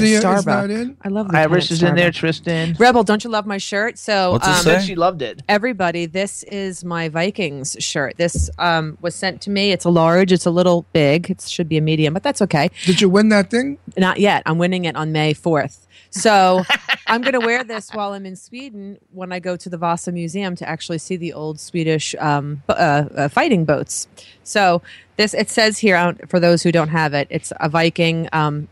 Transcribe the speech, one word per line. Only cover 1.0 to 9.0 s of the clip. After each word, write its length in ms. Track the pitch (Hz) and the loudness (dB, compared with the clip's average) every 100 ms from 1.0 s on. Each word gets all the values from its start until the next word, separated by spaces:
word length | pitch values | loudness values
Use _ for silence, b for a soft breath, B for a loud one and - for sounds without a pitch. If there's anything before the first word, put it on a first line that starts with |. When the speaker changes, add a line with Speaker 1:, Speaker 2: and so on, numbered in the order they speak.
Speaker 2:
I 60 | 196 | -6
love 180 | 196 202 | -4 0
Luke 60 | 160 | 0
Speaker 3:
Irish 340 | 156 175 156 | 2 2 0
Speaker 2:
and 60 | 165 | 0
Speaker 3:
is 40 | |
in 120 | 175 170 | 2 4
there, 160 | 175 | 2
Speaker 2:
Starbuck. 20 | 165 | 0
Speaker 3:
Tristan. 560 | 165 156 - 165 165 160 | -4 -4 -4 -4 -4 4
Speaker 2:
Rebel, 240 | 233 240 | 4 4
don't 220 | 202 208 | 2 0
you 60 | 233 | 0
love 160 | 220 208 | -4 -4
my 120 | 196 | -8
shirt? 400 | - 202 220 - | -4 -4 -4 -6
So, 340 | - 208 185 | -2 0 2
Speaker 4:
What's 140 | 180 190 | 2 2
it 40 | |
Speaker 2:
um, 60 | 180 | 2
Speaker 3:
She 40 | |
said 180 | 170 175 | 4 2
Speaker 4:
say? 40 | 190 | 0
Speaker 3:
she 80 | |
loved 280 | 180 170 175 | 0 0 0
it. 200 | 120 104 139 | -8 -10 0
Speaker 2:
everybody, 580 | 208 240 208 180 170 170 | 0 0 -2 -2 -2 -4
this 380 | 180 196 - | -4 -6 -8
is 400 | - 202 196 175 | -12 -8 -8 -8
my 240 | 180 170 165 | -8 -6 -4
Vikings 680 | 156 180 208 170 139 135 - | -2 -2 -2 -6 -6 -10 -8
shirt. 380 | - 165 135 - | -6 -4 -4 -2
This, 320 | 170 - - - | -2 -2 -4 -2
um, 400 | 170 165 156 151 | 0 0 -2 -6